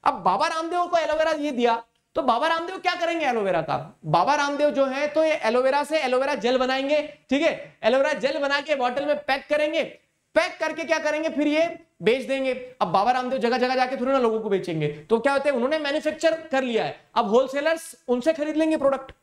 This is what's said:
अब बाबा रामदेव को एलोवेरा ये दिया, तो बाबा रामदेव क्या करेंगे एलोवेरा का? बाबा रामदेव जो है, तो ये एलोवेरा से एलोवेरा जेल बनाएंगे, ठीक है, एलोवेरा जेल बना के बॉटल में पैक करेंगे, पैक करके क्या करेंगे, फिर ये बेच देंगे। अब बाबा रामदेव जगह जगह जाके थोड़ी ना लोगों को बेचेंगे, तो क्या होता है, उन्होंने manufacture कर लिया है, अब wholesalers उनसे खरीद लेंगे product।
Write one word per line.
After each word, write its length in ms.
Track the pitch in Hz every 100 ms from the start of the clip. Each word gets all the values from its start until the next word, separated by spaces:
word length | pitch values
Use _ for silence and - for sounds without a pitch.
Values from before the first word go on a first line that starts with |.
अब 100 | -
बाबा 340 | 247 180 185 320
रामदेव 380 | 320 330 349 349
को 120 | 349
एलोवेरा 340 | 302 311 320
ये 200 | 311 294
दिया, 320 | 247 233 233 - _ _ -
तो 60 |
बाबा 260 | 269 233 311
रामदेव 300 | 330 349 370
क्या 180 | 359 349
करेंगे 300 | 339 339 285
एलोवेरा 360 | 233 196 175
का? 380 | 147 139 147 - 156
बाबा 300 | 165 190 294
रामदेव 340 | 285 285 294
जो 160 | 269 269
है, 220 | 262 294
तो 160 | 311
ये 80 | 320
एलोवेरा 520 | 302 220 240 262 277
से 160 | 294 311
एलोवेरा 360 | 262 254 277 269
जेल 220 | 220 254
बनाएंगे, 440 | 254 262 277 302 294 - _
ठीक 120 | 262
है, 360 | 320 - - _
एलोवेरा 300 | 214 262 294
जेल 240 | 262 247 311
बना 240 | 277 285
के 140 | 285 277
बॉटल 300 | 247 262 294
में 120 | 294
पैक 300 | - 269 -
करेंगे, 340 | 294 302 320 247 - _ _ _
पैक 240 | 302 359 359
करके 240 | 311 311
क्या 160 | 330 311
करेंगे, 300 | 302 302 320
फिर 180 | - 302
ये 320 | 302 339 330 - _
बेच 260 | 175 262 220
देंगे। 480 | 269 262 247 - -
अब 60 | 196
बाबा 240 | 190 214
रामदेव 280 | 254 247 262
जगह 180 | 226 247
जगह 180 | 247 262
जाके 200 | 254 262
थोड़ी 160 | 247
ना 60 | 269
लोगों 220 | 233 220
को 100 | 196
बेचेंगे, 380 | 190 175 160 147
तो 320 | 147 - 226
क्या 140 | 277
होता 160 | 277 285
है, 60 | 262
उन्होंने 240 | 254 311
manufacture 600 | 294 302 302 311 330 320 330
कर 120 | 269
लिया 200 | 262 220
है, 160 | 156 - _ 220
अब 140 | 220
wholesalers 680 | 226 269 277 302 330 - - -
उनसे 260 | 247 277
खरीद 240 | 320 302 302
लेंगे 200 | 320 311
product। 340 | 277 269 311 -